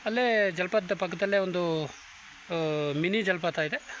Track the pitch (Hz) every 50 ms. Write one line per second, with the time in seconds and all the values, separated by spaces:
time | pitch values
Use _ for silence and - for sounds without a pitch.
0 | - 247 226 240 254 240 226 214 208 196 175 160 180 185 220 220 190 175 202 170
1 | 190 180 170 165 202 196 202 202 190 185 175 180 175 170 165 160 151 135 - -
2 | - - - - - - - - - - 175 165 160 156 151 151 147 147 143 147
3 | 160 180 196 226 214 190 185 175 160 175 160 - 156 151 196 294 - - - -